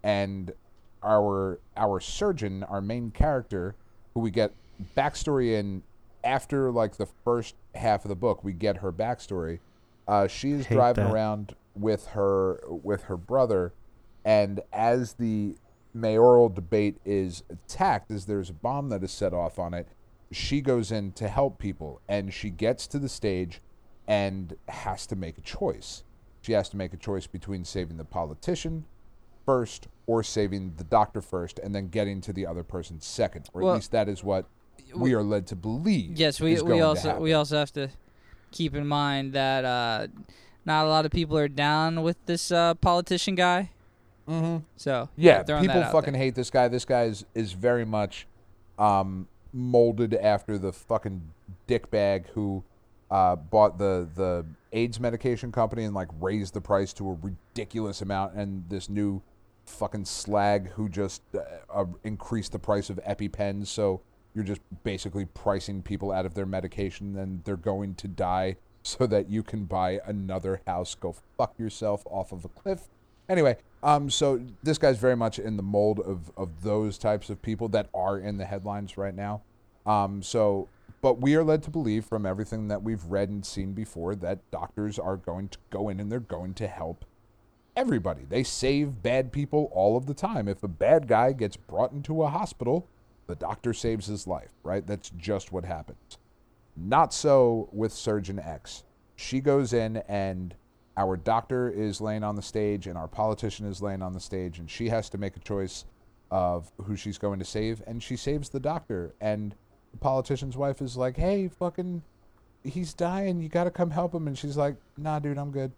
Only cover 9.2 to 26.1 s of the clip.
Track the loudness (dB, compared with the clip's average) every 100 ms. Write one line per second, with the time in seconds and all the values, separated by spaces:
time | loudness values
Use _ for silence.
9.2 | -4 -4 -4 -6 -12 _ _ _ 2 4
10.2 | 4 2 -2 -2 2 6 6 6 2 2
11.2 | 0 -2 -6 -14 _ -4 0 0 -2 2
12.2 | 4 4 2 0 -8 -8 -2 -4 -2 -8
13.2 | 0 2 4 2 0 -6 -20 -20 -20 -6
14.2 | 4 6 6 -2 -6 2 4 4 2 -2
15.2 | 0 0 0 -4 _ _ -16 -2 2 10
16.2 | 12 12 8 4 0 2 2 -2 -2 0
17.2 | 0 -6 -14 -18 -12 0 2 2 -2 -8
18.2 | -4 -4 -4 -6 -4 -2 -4 -4 -4 -2
19.2 | 0 0 -2 -4 -6 -6 -8 -18 -20 -20
20.2 | -14 -8 0 0 2 2 0 -4 -6 -6
21.2 | -4 0 0 -2 -8 -6 -12 -14 -4 -4
22.2 | -2 -8 -8 -2 -2 0 -4 -6 -6 -4
23.2 | -2 -2 -4 -8 -20 -20 -20 -16 0 0
24.2 | 2 -4 -8 -12 -14 -8 -6 -6 -6 -6
25.2 | -6 -10 -12 -4 -4 -4 -10 -16 -18